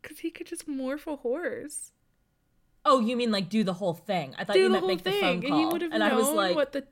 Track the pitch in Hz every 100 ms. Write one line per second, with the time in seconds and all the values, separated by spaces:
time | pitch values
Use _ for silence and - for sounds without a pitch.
0 | - 302 330 - 330 330 - 269 254 294
1 | 320 285 233 277 320 - 294 - - _
2 | _ _ _ _ _ _ _ _ 302 269
3 | 220 240 240 202 180 220 190 180 196 165
4 | - 180 135 - - 370 381 370 370 370
5 | 370 403 359 214 262 294 320 339 339 220
6 | - - 269 311 285 285 277 277 277